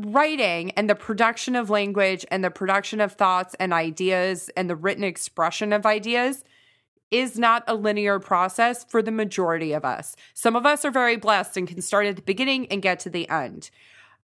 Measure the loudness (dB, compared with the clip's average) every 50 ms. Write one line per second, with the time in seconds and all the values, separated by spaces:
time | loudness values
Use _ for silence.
0 | -6 0 2 2 2 2 2 0 0 0 0 -2 -4 -4 -2 -2 0 0 0 0
1 | -2 -6 0 2 2 2 2 0 -4 -2 -2 -2 0 0 0 0 0 0 0 2
2 | 2 2 2 0 -4 -4 -2 -2 -2 -2 -2 -2 0 2 2 2 0 -2 -2 0
3 | 0 -2 0 2 2 2 4 2 0 -4 -4 -4 -2 0 2 0 0 0 -2 -2
4 | 0 2 2 2 2 0 -2 -4 -6 -8 -4 -4 -2 -2 -4 -2 -2 -2 -2 -2
5 | -4 -4 -4 -6 -10 -8 -2 0 0 0 0 -2 -2 0 0 2 2 2 2 2
6 | 0 -2 0 0 0 0 -2 -6 -10 _ _ _ _ _ _ _ _ _ _ _
7 | _ _ 0 0 0 -2 -2 2 4 4 4 4 2 -2 -2 0 0 0 0 2
8 | 2 2 0 0 0 0 0 2 2 0 2 2 2 2 2 -2 -6 -2 0 0
9 | 0 0 -2 -2 -2 -2 -2 0 0 0 0 0 0 -2 -2 -2 -2 -2 -4 -4
10 | -6 -10 -12 -12 -14 -16 _ -2 0 0 2 4 2 2 2 2 0 -2 0 2
11 | 2 2 0 2 2 2 2 2 2 -2 -4 -6 -6 -6 -6 -10 -6 0 0 2
12 | 2 2 -2 -4 -4 -4 -2 0 0 0 0 -2 -2 -4 -6 -2 0 0 0 0
13 | -4 -6 -6 -6 -4 -2 -2 -2 -2 -4 -8 -14 -18 -20 -20 _ _ _ -20 -20
14 | -20 _ _ _ _